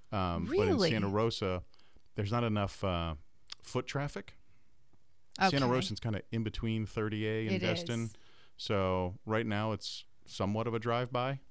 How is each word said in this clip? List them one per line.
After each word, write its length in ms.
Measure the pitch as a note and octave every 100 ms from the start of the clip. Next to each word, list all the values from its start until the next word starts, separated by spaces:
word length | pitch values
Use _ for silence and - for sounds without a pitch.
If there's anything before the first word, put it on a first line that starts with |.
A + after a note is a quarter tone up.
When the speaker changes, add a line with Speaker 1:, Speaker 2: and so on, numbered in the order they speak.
| -
Speaker 1:
Um, 320 | G2+ F2+ E2+
but 80 | A3+
in 80 | F#4 G#4+
Speaker 2:
Really? 220 | C#4 E3+
Speaker 1:
Santa 180 | A2 G2+
Rosa, 540 | G#2 A#2 - F#2+ F2+ - - - - -
there's 180 | - G2+
not 120 | A#2+
enough, 400 | A#2 G#2+ G2 -
uh, 300 | G2 E2+ E2 D#2 - - - -
foot 240 | - B2+ -
traffic. 500 | C#3 C#3+ G3+ - - - - - - - - - - - -
Santa 180 | F#3+ C#3
Speaker 2:
Okay. 20 | B2
Speaker 1:
Rosans 320 | B2+ - G#2
kinda 220 | A#2 G2 -
in 120 | A2+
between 420 | G#2+ - A2+ A2
thirty 420 | G#2 A2+ G#2+ G#2+ G#2+
A 200 | A2 A2
and 100 | F#3
Speaker 2:
It 40 |
Speaker 1:
Destin. 400 | F3+ - B2 A#2
Speaker 2:
is. 80 | A2+ - - - - -
Speaker 1:
So 600 | - G2+ F#2+ F#2 F2+ G2+
right 220 | G#2+ A2 A2+
now 260 | G#2 A2
it's 320 | G2+ - - - - -
somewhat 400 | - G2 G#2+ A#2
of 80 |
a 40 | A2+
drive-by. 600 | A#2 A#2 B2 B2+ C3 C3+ -